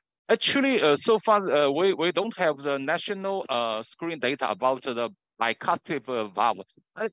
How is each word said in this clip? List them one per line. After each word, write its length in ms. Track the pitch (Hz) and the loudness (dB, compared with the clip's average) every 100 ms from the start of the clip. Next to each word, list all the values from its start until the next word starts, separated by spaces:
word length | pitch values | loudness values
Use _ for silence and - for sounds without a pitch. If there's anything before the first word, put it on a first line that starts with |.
| _ _ - | _ _ 0
Actually, 520 | - - 277 269 240 | 2 2 2 2 4
uh, 140 | 151 143 | 4 4
so 220 | - 220 | 4 2
far, 340 | - 208 185 | 4 2 4
uh, 180 | 151 143 | 2 2
we, 240 | 143 196 | 2 2
we 180 | 160 170 | 2 0
don't 240 | 160 220 208 | 0 -4 0
have 200 | 170 139 | 0 0
the 200 | 143 139 | -2 -2
national, 680 | 135 165 - 196 196 196 - | -2 -4 -4 -6 -4 -4 -4
uh, 320 | 120 117 110 | -2 -2 -4
screen 360 | 113 - 165 160 | -6 -8 -8 -4
data 320 | 123 139 - | -2 -2 -2
about 320 | 95 127 131 | 0 0 0
the 260 | 135 117 113 - _ - | -4 -4 -4 -8 _ -4
bicuspid, 640 | 113 113 - 175 - 147 131 | -2 0 -2 -2 -4 -6 -4
uh, 200 | 120 104 | -4 -4
valve. 320 | 92 113 95 - _ _ 190 | 0 0 0 -8 _ _ -8
I, 140 | 220 | -6